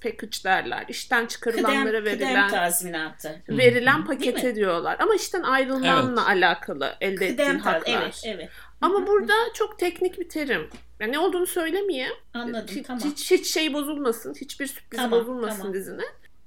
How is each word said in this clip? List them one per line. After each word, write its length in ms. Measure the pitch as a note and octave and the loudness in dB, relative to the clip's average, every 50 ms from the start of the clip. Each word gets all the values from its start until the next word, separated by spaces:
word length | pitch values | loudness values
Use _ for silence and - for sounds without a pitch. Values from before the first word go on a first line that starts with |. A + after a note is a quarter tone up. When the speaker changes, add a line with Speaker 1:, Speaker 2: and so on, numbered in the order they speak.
| - | -6
Speaker 1:
package 340 | A3+ - - A#3 G#3+ - - - | -8 -6 -6 -10 -10 -10 -6 0
derler. 400 | F#3+ F#3+ E3 - A#2+ - - - - | 2 2 2 2 -2 -6 -6 -6 -8
İşten 380 | B3 - - - B3+ A#3 A#3 | -10 -10 -4 0 0 0 0
çıkarılanlara 720 | A#3 - - - - - D#4 C4 C4+ C#4 C4+ C4+ G#3+ G#3+ A3 | 0 -6 -4 -2 -2 0 2 2 2 2 2 2 2 0 0
Speaker 2:
Kıdem, 60 | G#3 G#3+ G3+ | 0 0 0
kıdem 140 | - - - | 0 0 2
Speaker 1:
verilen, 220 | - G3 G3+ G3 | 4 4 4 4
Speaker 2:
tazminatı. 920 | G#3 F#3+ F3 F3 F3 - F3+ F3 E3 D#3 D#3+ D#3 - - - D#3 D#3+ - - | 4 2 2 2 0 0 -4 -4 -6 -6 -6 -6 -8 -10 -10 -10 -10 -10 -6
Speaker 3:
Hı. 120 | - G#3+ A#3+ | -4 2 6
Speaker 1:
verilen 340 | B3 A#3+ A#3+ B3 A#3+ C4 C#4+ | 6 8 6 8 4 4 4
Speaker 2:
Hı. 40 | |
Değil 100 | D#4 D4+ | 4 2
Speaker 1:
pakete 420 | D#4 C#4 - - B3+ - C4+ - B3 | -2 -2 0 0 0 0 0 0 0
Speaker 2:
mi? 60 | A3+ | 2
Speaker 1:
diyorlar. 420 | G#3+ G3+ F#3+ E3+ E3+ D3 D#3 - - | 2 2 2 2 2 0 -2 0 2
Ama 140 | E4+ G#4 A4 | 4 4 4
işten 280 | F4 - - - F#4 D#4 | 2 2 0 -4 -2 0
ayrılmanla 760 | - C4 C4+ C4+ B3+ C4+ C4 C4 C4 C4 C4 B3+ B3+ B3 A3 | 2 2 2 2 2 0 0 4 4 4 4 4 2 2 2
Speaker 3:
Evet. 240 | - - G3+ F#3 F#3 | 4 4 4 6 6
Speaker 1:
alakalı 500 | E3+ F3+ - - - F3 C3+ C3+ - - - | 4 4 2 -4 -8 -6 -4 -4 -4 -4 -2
elde 140 | - G3 G3 F#3 F#3+ F3+ | -2 -2 0 0 0 -2
Speaker 2:
Kıdem 180 | - - - | 0 0 2
Speaker 1:
ettiğin 120 | C#4 C4+ - G3 | 2 2 0 0
Speaker 2:
taz-, 120 | G#3 E3+ | 0 0
Speaker 1:
haklar. 280 | E3 - A#3+ A#3+ A3+ - | 0 0 0 -2 0 -2
Speaker 2:
evet, 200 | - - - - | -4 -6 -8 -10
evet. 220 | A3+ G3+ E3+ D#3+ - - - - - - - | -10 -10 -10 -12 -16 -16 -18 -20 -20 -8 -2
Speaker 1:
Ama 180 | D4 F4 G4 G4+ | 0 2 2 2
Speaker 2:
Hı 40 | - | 2
hı. 40 | |
Speaker 1:
burada 280 | G4+ G#4 G4+ A#3 D#4 G#4 A4+ A#4 A#4 - | 4 2 2 4 4 2 2 2 0 -2
çok 240 | - A4 - - - | -4 -4 -4 -2 -2
teknik 400 | F4 F4+ F4 - F#4 F4+ - - | -2 -2 0 0 -2 -2 -2 -4
bir 80 | E4+ - | -10 -8
terim. 400 | - D#4 D4 C#4+ G#3+ D#3+ D#3 - - - - - - - | -6 -6 -2 -2 -2 -2 -2 -6 -14 -20 -20 -20 -10 -6
Yani 120 | G#3+ A3 C#4 | -4 -2 0
ne 60 | D4+ | 0
olduğunu 280 | F4 F#4+ F4+ F4+ F4+ | 0 2 2 0 -2
söylemeyeyim. 680 | F4+ - F4+ D#4+ D#4+ D#4+ G4+ G4+ G4 D#4 B3+ B3+ - A#4+ - - - - | -2 -2 -2 -2 0 -2 -2 -2 -2 -2 -2 -4 -6 -8 -10 -14 -12 -10
Speaker 2:
Anladım, 420 | A#3+ A#3+ A#3+ A#3 A3 A3 - - | -8 -8 -6 -6 -6 -8 -8 -10
Speaker 1:
Hiç, 100 | C#4 - | -10 -8
Speaker 2:
tamam. 160 | - B3 A#3+ A3 | -8 -8 -4 -4
Speaker 1:
hiç, 260 | D4 D4 - - - | -4 -6 -4 0 2
hiç 160 | F#4 D#4 - - - | 2 2 2 0 -2
şey 200 | E4+ D#4+ D#4 C4 | 0 0 0 0
bozulmasın, 640 | D4 C#4 D4 D#4 C#4+ C#4 A#3 A3+ - - C4 D4 - | -2 -4 -4 -4 -2 -2 -2 -2 -2 -6 -12 -12 -12
hiçbir 260 | C4+ - - - C#4 | -14 -16 -10 -10 -10
sürpriz 340 | C4+ - - - - A#3 A#3+ | -10 -10 -14 -16 -12 -6 -4
Speaker 2:
Tamam, 200 | B3 A#3 A#3 A#3 | -2 2 2 2
Speaker 1:
bozulmasın 380 | A3+ B3 B3+ B3 A3+ G#3+ G#3+ G3 | 2 0 -6 -6 -4 -4 -4 -4
Speaker 2:
tamam. 160 | F#3+ G3 F#3 | -6 -6 -6
Speaker 1:
dizinin. 320 | G3 F#3 F3 F#3+ - A#4 C#5+ - - - - - - - | -6 -8 -8 -8 -8 -8 -10 -10 -16 -20 -20 -20 -14 -14